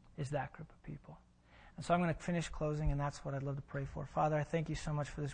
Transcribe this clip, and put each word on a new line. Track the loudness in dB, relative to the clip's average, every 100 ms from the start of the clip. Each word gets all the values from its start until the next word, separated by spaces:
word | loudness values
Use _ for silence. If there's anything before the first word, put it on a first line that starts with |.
| -16 -8
is | -2
that | -2 -4
group | -8 -14
of | -14
people. | -12 -12 -12 -20 -20 -20 -20 -20 -18 -6
And | 2
so |
I'm | 4
gonna | 4
finish | 2 0 0 0
closing, | -2 0 2 4
and | 4
that's | 2 -2
what | -4
I'd | -4
love | -2 -4
to |
pray | -4 -4 -4
for. | -6 -4
Father, | 2 4 4
I |
thank | 2 0 0
you | -2
so | 0
much | 0 -2
for | -2
this | -6